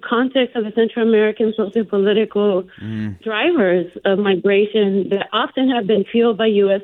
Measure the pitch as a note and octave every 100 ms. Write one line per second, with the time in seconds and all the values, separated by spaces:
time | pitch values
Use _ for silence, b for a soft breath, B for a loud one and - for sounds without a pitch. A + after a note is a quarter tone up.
0 | - A#3 B3+ C4+ A#3+ A#3+ G#3+ A3+ A3+ A#3+
1 | A3+ G#3+ G#3+ G#3+ A3 A3 G3 A3+ G3 G3+
2 | G3 G#3 G#3+ G3+ G#3 F#3 F#3 B G#2+ A2
3 | G#2+ F#2+ A3 G#3+ D#4 E4 F#3 F3+ F3 -
4 | G3 F#3+ G3+ F#3 G3+ G3 G#3 A3 G3 G3
5 | - G3 - G#3+ C#4 C4 C4 A#3+ F#3+ G#3
6 | G3 A#3 A#3 G#3 A3 G3+ G3 G3